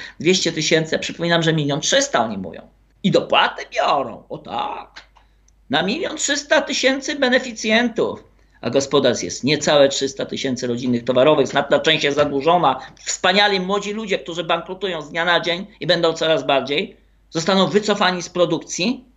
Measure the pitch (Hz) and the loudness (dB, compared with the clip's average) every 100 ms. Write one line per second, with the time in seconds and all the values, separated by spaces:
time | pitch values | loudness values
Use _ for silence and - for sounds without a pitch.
0 | - - 151 180 165 156 156 160 156 - | -16 -4 2 2 0 -2 0 2 2 -4
1 | - - 170 170 160 160 143 143 - - | -6 -6 0 2 2 2 0 -2 0 0
2 | - 135 117 101 90 - - _ _ _ | 2 0 -2 -4 -10 -14 -18 _ _ _
3 | 196 160 - - 220 - - 233 208 151 | 0 2 2 2 2 -2 -8 -4 0 0
4 | 123 98 - 98 - 110 - - - - | -2 -10 -14 -16 -10 -8 -6 -8 -14 -20
5 | - _ _ _ _ _ _ 147 180 277 | -20 _ _ _ _ _ _ -2 -2 -2
6 | 440 311 - 285 - 320 311 262 262 269 | -6 -4 -4 -4 0 0 0 0 0 0
7 | 269 294 262 247 247 220 220 220 240 233 | -4 -2 2 2 0 -6 0 2 0 0
8 | 117 - - _ _ _ 120 135 139 147 | -2 -4 -14 _ _ _ -2 0 2 2
9 | 127 120 87 - 139 151 151 151 139 - | 2 0 -4 -4 -2 0 2 6 6 4
10 | 135 - 131 107 135 123 123 120 127 120 | -4 -4 -8 -6 -4 -4 -4 -4 -2 -2
11 | 120 127 135 151 123 139 143 143 147 156 | 0 4 6 4 2 0 2 2 4 2
12 | 143 143 143 143 139 175 151 127 - - | 2 2 0 2 2 4 2 0 -6 -14
13 | - - 185 190 208 196 185 202 202 208 | -10 -2 2 4 4 2 0 -2 -2 -6
14 | 220 185 - 165 170 170 170 185 196 170 | -4 -4 -4 -8 -2 -2 -4 -8 -6 -6
15 | 147 170 170 170 165 175 190 - 156 170 | -6 -4 0 2 0 -4 -6 -8 0 2
16 | 165 160 160 160 135 139 123 143 214 - | 2 0 0 0 2 0 2 -2 -4 -10
17 | _ _ _ 160 160 190 190 196 214 202 | _ _ _ -4 0 2 2 2 0 2
18 | 185 180 170 180 170 160 - - 190 269 | 0 0 -6 0 0 0 -6 -4 -4 -4
19 | - | -8